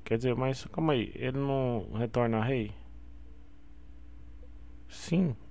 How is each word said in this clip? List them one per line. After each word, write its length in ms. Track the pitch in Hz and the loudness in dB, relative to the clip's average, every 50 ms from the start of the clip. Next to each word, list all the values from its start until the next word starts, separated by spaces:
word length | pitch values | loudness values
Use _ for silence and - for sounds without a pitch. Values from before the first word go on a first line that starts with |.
| - | 2
Quer 140 | - 113 | 2 2
dizer, 180 | 113 123 127 120 | 4 4 4 2
mas 300 | 123 131 131 131 - - | 4 2 2 0 -2 -4
calma 280 | - - 170 160 160 143 | -4 0 2 4 6 6
aí, 180 | 120 104 - - | 4 4 0 -2
ele 220 | - 127 131 131 | -2 -2 0 0
não 500 | 139 139 139 135 135 131 123 120 107 90 - 76 | 2 2 2 4 4 4 2 2 0 -2 -2 0
retorna 440 | 107 120 110 - 123 120 113 113 107 | 0 0 2 4 4 4 6 4 4
array? 320 | 107 131 135 120 107 107 - - - - - - - - - - - - - - - - - - - - - - - - - - - - - - - - - - - - - - - - - - - - | 4 4 4 2 0 -2 -4 -8 -14 -16 -16 -16 -16 -16 -16 -16 -16 -16 -16 -16 -16 -16 -16 -16 -16 -16 -16 -16 -16 -14 -14 -14 -14 -14 -14 -14 -14 -14 -14 -14 -14 -14 -14 -14 -14 -14 -14 -14 -14 -14
Sim. 460 | - - - - 165 185 185 151 113 - - - | -12 -10 -2 2 4 4 4 4 2 -2 -8 -14